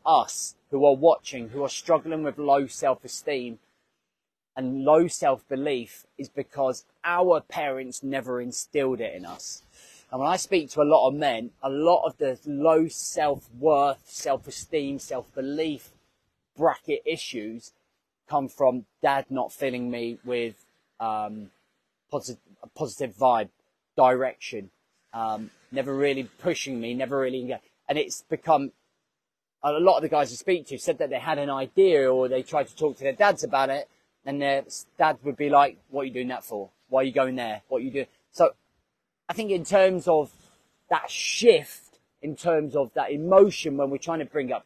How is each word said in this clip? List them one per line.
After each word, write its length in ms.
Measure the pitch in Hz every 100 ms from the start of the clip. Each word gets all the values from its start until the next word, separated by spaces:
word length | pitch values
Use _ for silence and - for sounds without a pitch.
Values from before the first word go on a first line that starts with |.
us 500 | - 151 - - - - _
who 160 | 139 143
are 100 | 135
watching, 540 | 165 - - 131 113
who 120 | 113
are 60 | 139
struggling 540 | - - 160 160 160
with 160 | 151 131
low 280 | 147 139 135
self-esteem 920 | - 139 127 127 - - 135 123 113 _ _ _ _ _ _ _ _ _ 135
and 260 | 131 135
low 260 | 135 156 170
self-belief, 1000 | - 151 131 - 135 147 131 113 - _ -
is 140 | 135
because 560 | - 139 143 131 123 - _
our 380 | 170 175 185 160
parents 600 | - - 147 131 131 -
never 380 | 135 135 123 123
instilled 640 | 123 - - 147 131 120
it 120 | 110
in 120 | 90 87
us. 360 | 90 - - _ _ - - _
And 100 | 131
when 80 | 143
I 80 | 180
speak 320 | - 185 143
to 100 | -
a 20 |
lot 240 | 147 156 131
of 60 |
men, 380 | 143 143 113 117 -
a 80 | 135
lot 340 | 139 160 175
of 140 | 156 -
the 200 | 139 123
low 420 | 151 139 160 160 160
self-worth, 1160 | - - - 151 139 - 120 151 143 143 135
self-esteem, 920 | _ - 147 135 - - - 160 139 139
self-belief 920 | - 131 - - 135 147 160 143 - _ _ _ _ _ _
bracket 460 | - 156 131 - 143 -
issues 640 | 165 - 120 107 113 - _ _ _ _ _ -
come 180 | 147 135
from 380 | - 135 127 107 _
dad 240 | 147 139 -
not 240 | 131 -
filling 360 | - 139 123 123
me 280 | 120 117 117
with 440 | 123 123 117 110 _ _ _ -
um, 480 | 113 107 107 107 98 _ _ _ _ _ _
posi-, 340 | 147 - 117 _ _
a 60 | -
positive 440 | - 139 - 131 98
vibe, 340 | 127 117 101 _ _ _ _ -
direction, 760 | 127 127 127 - - 113 95 _ _ _ _
um, 380 | 117 113 107 110 _ _
never 220 | 131 135
really 300 | 135 143 135 123 _
pushing 420 | 180 160 139 123
me, 140 | 117
never 220 | 123 127 139
really 240 | 131 131
enga-, 180 | 123 117 _ _ -
and 100 | 147
it's 240 | - -
become, 500 | - 156 - 151 139 - _ _ _ _ _ _ _ _
a 100 | 143
lot 240 | 151 180 160
of 60 |
the 60 | 151
guys 240 | 151 139
I 40 | 120
speak 300 | - 175 139
to 100 | 127
said 200 | - 147
that 120 | 147
they 80 | 127
had 200 | 143 147
an 120 | 143
idea 600 | 135 135 - 190 156 131
or 180 | 131 127
they 140 | 131
tried 260 | 131 151 131
to 80 | -
talk 200 | 156 123
to 60 |
their 80 | 135
dads 300 | 127 202 180
about 240 | - 135 135
it, 180 | 139 - _ _ _
and 160 | 139 143
their 220 | 139 139 -
s-, 200 | - - -
dad 220 | 156 151
would 120 | 143 127
be 140 | 147
like, 260 | 143 143 95 _
"What 120 | 135
are 20 |
you 80 | 135
doing 160 | 123 127
that 160 | 123
for? 260 | - 104 98 _ _
Why 120 | 131
are 40 |
you 80 | 135
going 240 | 135 131 127
there? 260 | 117 107 -
What 100 | 131
are 60 |
you 60 | 131
doing?" 160 | 135 123 _ _
So 140 | - 165 - _ _ _ _ _ _ -
I 40 |
think 180 | 175 220
in 140 | 185
terms 420 | 160 196 190 185 165
of 240 | 160 139 _ _ _ _ _ -
that 220 | 165 -
shift, 880 | - - - 233 165 139 - - _ _ _
in 160 | 147 139
terms 400 | 175 160 151 143
of 160 | 127
that 160 | 156 113
emotion 640 | 147 165 190 202 - 160 139
when 140 | 139
we're 160 | 139 -
trying 120 | 165
to 100 | 139 151
bring 160 | 127
up 120 | 117